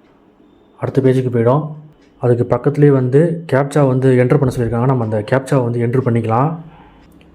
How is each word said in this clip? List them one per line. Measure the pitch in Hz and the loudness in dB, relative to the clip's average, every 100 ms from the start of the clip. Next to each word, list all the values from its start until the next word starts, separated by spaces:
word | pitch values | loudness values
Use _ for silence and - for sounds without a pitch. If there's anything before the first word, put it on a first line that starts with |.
| _ _ _ _ _ _ _ - | _ _ _ _ _ _ _ -12
அடுத்த | 120 135 131 | -6 0 2
பேஜுக்கு | 131 123 117 | 2 0 0
போயிடும். | 113 143 151 - - _ _ _ 120 | 2 0 -2 -12 -20 _ _ _ 0
அதுக்கு | 117 120 | 0 -2
பக்கத்துலேயே | 123 147 143 147 135 | -4 -2 2 4 4
வந்து | 127 139 170 165 - | 2 2 2 -2 -2
கேப்ச்சா | 131 143 156 135 | -2 0 0 2
வந்து | 127 131 127 | 2 2 2
என்டர் | 123 143 | 2 2
பண்ண | 131 127 | 0 -2
சொல்லியிருக்காங்க. | 113 117 123 | -4 -2 0
நம்ம | 127 110 | 0 -2
அந்த | 107 101 | -4 -2
கேப்ச்சா | 131 135 139 120 | -2 0 -2 0
வந்து | 120 117 | -2 -2
என்டர் | 123 123 | -2 0
பண்ணிக்கலாம். | 117 110 113 151 165 - - - - - - _ | -2 0 0 0 -4 -14 -20 -20 -20 -20 -20 _